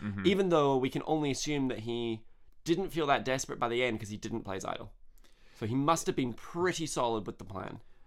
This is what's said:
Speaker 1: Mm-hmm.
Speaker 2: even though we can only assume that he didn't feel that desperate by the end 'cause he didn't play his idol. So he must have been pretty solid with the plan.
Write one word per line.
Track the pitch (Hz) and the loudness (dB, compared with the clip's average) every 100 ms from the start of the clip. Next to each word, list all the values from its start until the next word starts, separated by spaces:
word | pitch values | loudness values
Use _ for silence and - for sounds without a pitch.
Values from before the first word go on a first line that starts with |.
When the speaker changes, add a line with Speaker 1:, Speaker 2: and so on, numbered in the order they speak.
Speaker 1:
Mm-hmm. | 104 101 165 | -6 2 4
Speaker 2:
even | 196 190 | 6 6
though | 160 143 131 | 6 6 4
we | 131 | 2
can | 139 - | -2 0
only | 156 147 | 0 0
assume | 123 151 143 131 | 0 -2 0 0
that | 110 | -2
he | 113 120 117 113 - - - - | -4 -2 -2 -4 -8 -20 -20 -6
didn't | 151 170 190 | 0 0 0
feel | 160 143 | 0 2
that | 123 | 2
desperate | 117 135 - - | 2 0 -2 -2
by | 120 | 0
the | 120 | 2
end | 127 110 | 2 0
'cause | 104 | -4
he | 104 | -8
didn't | 110 113 | -6 -6
play | 104 92 | -4 -6
his | |
idol. | - - - - - - - - - - | -4 -6 -8 -16 -20 -20 -20 -20 -20 -6
So | 110 | -2
he | |
must | 131 143 160 - | 2 4 2 2
have | - | 0
been | 123 | 0
pretty | - - 170 180 170 156 | -4 -6 0 0 0 -2
solid | 151 120 110 113 | 0 2 0 -2
with | - | -8
the | |
plan. | 104 95 104 - - - | -10 -8 -8 -10 -16 -20